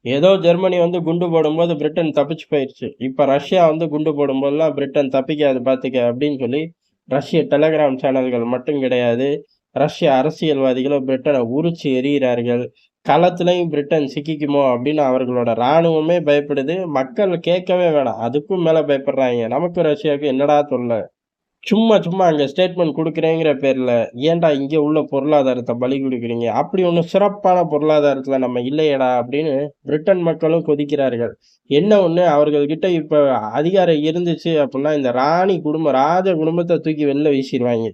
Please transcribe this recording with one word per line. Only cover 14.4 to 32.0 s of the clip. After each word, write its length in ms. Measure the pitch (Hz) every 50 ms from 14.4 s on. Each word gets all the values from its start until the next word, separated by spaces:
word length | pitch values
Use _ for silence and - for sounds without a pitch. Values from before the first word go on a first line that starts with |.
| 151 143 143 143
அப்படின்னு 400 | 139 131 123 120 123 143 151 151
அவர்களோட 480 | 143 131 127 131 131 123 123 123 120 117
இராணுவமே 680 | 110 110 120 127 151 165 170 170 160 156 151 160 175 175
பயப்படுது. 680 | 156 147 147 147 143 147 143 139 131 143 170 185 190
மக்கள் 540 | 170 147 131 131 131 117 - 208 196 175 170
கேட்கவே 500 | 170 170 175 180 180 190 180 180 180 170
வேணாம், 520 | 156 147 131 123 101 113 113 117 123 147 147
அதுக்கும் 100 | - 196
மேல 240 | 185 170 160 160 160
பயப்படுறாங்க. 680 | 147 143 143 135 135 139 135 135 135 127 120 120 113
நமக்கு 340 | 110 123 139 175 180 175 185
ரஷ்யாவுக்கு 440 | 165 156 147 147 - 156 143 143 147
என்னடா 360 | 143 131 131 143 147 151 147
தொல்லை? 400 | 143 143 135 123 123 120 117 107 90 - _ _ _ _ _ _ _ _ _ _ -
சும்மா, 360 | - 202 214 226 226 214 185
சும்மா 240 | 170 175 175 190 185
அங்க 180 | 170 156 147 139
ஸ்டேட்மெண்ட் 520 | 131 - - 185 180 175 175 175 160 135
கொடுக்குறேங்கிற 580 | 160 160 160 156 165 156 160 160 160 160 156 143
பேர்ல, 540 | 131 135 135 131 131 127 117 120 117 113 - 120
ஏன்டா 400 | 120 135 160 170 170 165 160 147
இங்க 280 | 135 139 139 156 156
உள்ள 200 | 147 147 156 156
பொருளாதாரத்தை 720 | 135 - - 139 135 151 151 147 135 131 127 123 120 123 117 120
பலி 240 | 127 127 135 139 135
கொடுக்குறீங்க? 420 | 135 127 117 117 117 117 117 117
அப்படி 380 | 117 107 123 156 - - 185 185
ஒண்ணும் 180 | 175 170 170
சிறப்பான 640 | 165 170 - 190 202 202 196 196 - 190 180 180 170
பொருளாதாரத்துல 720 | 156 151 147 151 156 151 151 147 143 135 135 131 135 135
நம்ம 220 | 131 127 123 123 123
இல்லையேடா 640 | 120 131 143 156 156 151 139 131 131 127 127 123 117
அப்படின்னு 440 | 120 135 143 160 160 135 135 147 147 _ _
பிரிட்டன் 400 | _ 135 143 156 156 202 190 180
மக்களும் 440 | 170 165 156 165 165 160 165 170 151
கொதிக்கிறார்கள். 680 | 156 147 143 147 143 147 143 135 131 123 117 117 113 - _ _ _ _ _ _
என்ன 440 | _ - 151 175 208 214 202